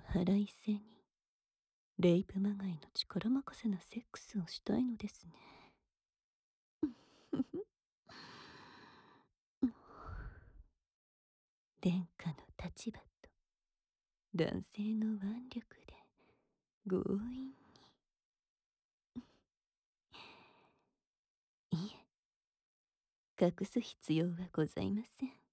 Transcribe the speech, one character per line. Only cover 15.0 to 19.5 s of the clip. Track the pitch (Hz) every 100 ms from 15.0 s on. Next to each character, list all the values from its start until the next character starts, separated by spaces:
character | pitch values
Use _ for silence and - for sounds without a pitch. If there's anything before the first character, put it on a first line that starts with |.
| 220
腕 | 214 196 233 254
力 | 247 - - -
で、 | - - _ _ _ _ _ _ _ 202
強 | 185 - 202 233
引 | 254 262
に。 | - - - - _ _ _ _ _ _ _ _ _ _ _ _ - - _ _